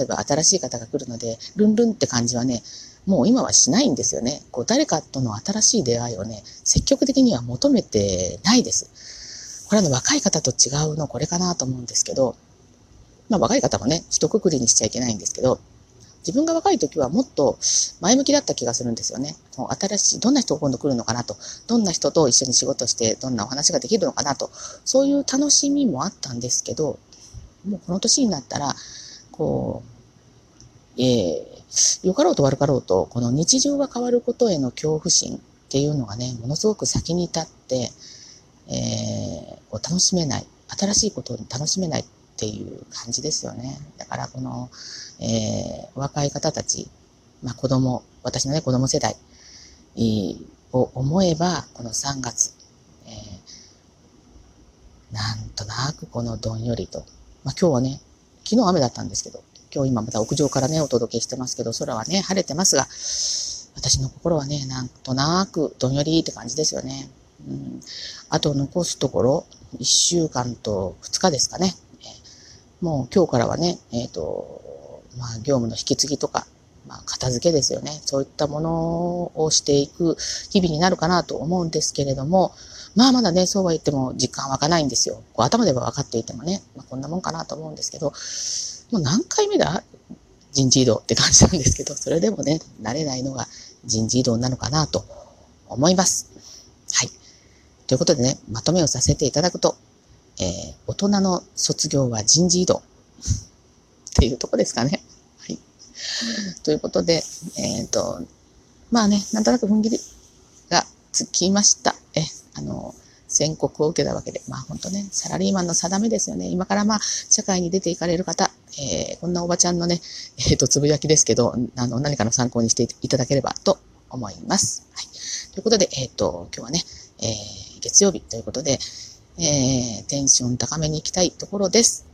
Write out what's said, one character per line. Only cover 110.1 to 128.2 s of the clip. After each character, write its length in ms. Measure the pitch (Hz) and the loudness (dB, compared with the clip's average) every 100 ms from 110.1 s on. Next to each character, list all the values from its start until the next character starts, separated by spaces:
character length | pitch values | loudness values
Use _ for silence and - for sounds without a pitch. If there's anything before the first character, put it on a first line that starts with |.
| - - _ _ _ _ | -20 -20 _ _ _ _
が 180 | 175 - - _ | 0 0 -8 _
つ 160 | - - | -6 -4
き 240 | - 175 | 0 2
ま 140 | 202 | 4
し 180 | 202 - | 4 4
た。 140 | - - - | 0 -2 -4
え、 80 | - 156 - - | -4 -4 -8 -16
あ 60 | - | -10
の、 340 | 143 135 - - - _ - | -8 -8 -10 -16 -20 _ -4
宣 300 | - 151 156 | 0 0 0
告 280 | 143 - | -4 0
を 40 | 151 | 0
受 140 | - | 2
け 60 | 139 | 0
た 60 | |
わ 80 | 113 | -2
け 80 | - | -6
で、 120 | - - | -10 -10
ま 120 | 131 | -10
あ、 20 | |
ほ 140 | 131 | -10
ん 40 | 147 | -10
と 120 | - | -6
ね、 180 | 196 196 | -6 -6
サ 180 | - - | -8 -4
ラ 100 | 170 | -2
リ 120 | 196 | 0
ー 20 | |
マ 100 | 190 | 0
ン 40 | 175 | 0
の 80 | |
定 240 | 170 175 190 | -2 0 0
め 100 | 226 | 2
で 120 | 214 | 0
す 100 | 196 | -2
よ 60 | 160 | -4
ね。 100 | 180 | -4
今 200 | 175 185 | -4 0
か 100 | 196 | 0
ら、 80 | |
ま 120 | 208 226 | 2 2
あ、 40 | - - - | 0 -6 2
社 140 | - | 2
会 180 | 208 185 | 2 0
に 100 | 175 | 0
出 100 | 185 | 0
て 100 | 175 | 0
い 60 | 170 | -2
か 100 | 170 | 0
れ 100 | 170 | 0
る 60 | |
方、 300 | 185 165 196 - - - | -2 0 -2 -2 -18 -12
え 360 | 135 85 - - | -6 -4 -4 -6
ー、 20 | |
こ 80 | 170 | -4
ん 60 | |
な 100 | 175 | -2
お 60 | 175 | 0
ば 80 | 175 | 2
ち 100 | 175 | 2
ゃ 60 | |
ん 60 | 175 | 2
の 100 | 175 | 0
ね、 120 | 175 - - - - | -2 -4 -16 -14 -4
え 160 | - | 2
ー 20 | 147 | 2
と、 120 | 127 | 4
つ 100 | 143 | 2
ぶ 60 | 147 | 2
や 140 | 151 | 2
き 80 | 151 | 4
で 80 | 151 | 4
す 80 | |
け 100 | - | 6
ど、 220 | 113 120 110 123 | 4 2 0 -4
あ 120 | - 123 | -2 -2
の、 100 | 120 | 0
何 180 | 147 143 | -2 0
か 80 | |
の 60 | 110 | 0
参 180 | - 120 | 0 0
考 140 | 120 | 0
に 80 | 113 | 2
し 40 | |
て 120 | - 117 - | 2 0 -2
い 60 | - | -2
た 80 | 135 | 0
だ 100 | 123 | 2
け 80 | |
れ 60 | 123 | 0
ば 120 | - - | 0 0
と 140 | - - - _ _ | 0 0 -4 _ _
思 220 | 127 107 | -10 -10
い 100 | 85 - | -10 -2
ま 100 | 196 | -2
す。 300 | - - - | 0 -4 -12
は 100 | - | -16
い。 40 | - - - - - | -14 -14 -10 -10 -10
と 60 | - | -6
い 40 | |
う 20 | |
こ 60 | 214 | 2
と 80 | 214 | 2
で、 100 | 190 139 | 2 -2
え 60 | |
ー 40 | 127 | -8
と、 340 | - 92 87 90 | -2 -2 -2 -10
今 80 | - | -14
日 40 | 120 | -6
は 40 | |
ね、 140 | 170 - - - - | -6 -6 -14 -20 -8
え 40 | 110 107 104 - - - | -6 -6 -10 -16 -18 -12
ー、 20 | |
月 240 | - - | 0 4
曜 80 | 202 | 4
日 80 | - | 2